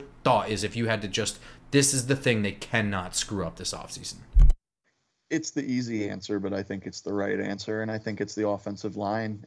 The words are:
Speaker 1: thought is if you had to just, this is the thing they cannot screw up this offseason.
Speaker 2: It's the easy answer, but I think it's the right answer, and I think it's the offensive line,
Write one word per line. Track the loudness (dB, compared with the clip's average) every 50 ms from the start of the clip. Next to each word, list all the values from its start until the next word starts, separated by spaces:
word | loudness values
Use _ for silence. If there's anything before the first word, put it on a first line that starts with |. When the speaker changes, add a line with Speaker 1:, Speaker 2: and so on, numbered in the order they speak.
| 0 -8 -10 -2 2
Speaker 1:
thought | 4 4 4 2 0
is | -2 -2 -2
if | -4 -2
you | -2 0 0
had | 0 0
to | -2 -2
just, | -2 -2 -2 -4 -6 -8 -12 -20 -20 -20 -6 0
this | 4 4 4 4 2
is | 0 0 0
the | 0
thing | 0 2 2 2 2 2
they | 0 -2
cannot | -6 -6 -2 0 0 0 0 -2 -4 -4 -4 -4
screw | -4 -4 -4 -4 -4 -4
up | -4 -6 -8
this | -8 -8 -8
offseason. | -8 -10 -12 -14 -12 -12 -12 -12 -14 -12 4 8 10 12 12 10 8 _ _ _ _ _ _ _ _ _ _ _ _ _ -4
Speaker 2:
It's | -2 -2 -2 -4
the | -4 -4 -2
easy | 0 0 -2 -2 -2 -2 -2 -2 -4
answer, | -6 -8 -6 -4 -2 -2
but | -2 -2 -2
I | -4
think | -4 -4 -6 -8 -8
it's | -10 -12 -10
the | -8 -4 -2
right | -2 -2 -2 -2 -2
answer, | -2 -4 -6 -6 -6 -4 -4 -4
and | -2 -4
I | -4 -6
think | -6 -6 -4 -4
it's | -6 -4 -2
the | -2 0 0
offensive | -2 -2 -4 -8 -8 -8 -8 -8 -6 -4
line, | -4 -2 -2 -2 -4 -4 -6 -8 -10